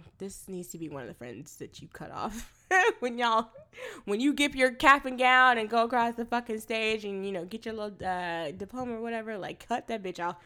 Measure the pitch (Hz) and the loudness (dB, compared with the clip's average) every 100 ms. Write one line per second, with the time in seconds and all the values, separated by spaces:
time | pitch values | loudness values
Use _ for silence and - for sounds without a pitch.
0 | - - 196 - - 180 175 165 160 139 | -16 -12 -12 -12 -12 -10 -10 -12 -10 -10
1 | 117 - 123 110 - - 147 - - - | -12 -12 -12 -12 -14 -14 -16 -16 -18 -14
2 | - - 220 220 - _ - 370 453 - | -12 -6 -6 -8 -14 _ 0 4 4 0
3 | 247 240 240 226 233 - - - 508 339 | -4 -2 2 2 0 -8 -20 -16 -14 -10
4 | - 208 285 285 285 269 262 247 294 277 | -4 0 2 4 2 4 2 6 8 8
5 | 262 254 254 254 254 233 214 233 233 247 | 4 2 6 8 8 6 2 2 2 2
6 | 233 233 233 240 240 220 - 220 220 220 | 2 -2 -4 -4 -2 -6 -4 -2 0 0
7 | 202 196 196 185 180 226 226 220 208 190 | -4 -6 -4 -6 -6 -8 -8 -8 -8 -6
8 | 190 180 175 170 151 190 196 254 247 226 | -4 -4 -4 -4 -6 -8 -10 -8 -6 -6
9 | 233 226 220 208 156 175 - 247 - 226 | -6 -6 -6 -8 -8 -10 -6 -6 -4 -6
10 | 185 175 175 - | -6 -4 -6 -6